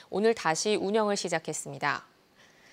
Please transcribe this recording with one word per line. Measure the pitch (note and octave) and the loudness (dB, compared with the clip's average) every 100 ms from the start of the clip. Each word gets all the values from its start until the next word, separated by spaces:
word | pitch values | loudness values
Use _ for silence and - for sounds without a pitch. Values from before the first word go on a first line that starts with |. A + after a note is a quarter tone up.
| - | -6
오늘 | F#3 A3 | 2 2
다시 | A3 D#3+ D#3+ G#3+ G#3 | 2 0 0 0 0
운영을 | F#3+ A3 G#3 G3+ | 2 2 2 0
시작했습니다. | F3 E3 - D3+ D3 C#3 D3 C3 - _ _ _ - - - | -2 -2 -4 -8 -10 -4 -2 -2 -8 _ _ _ -20 -20 -20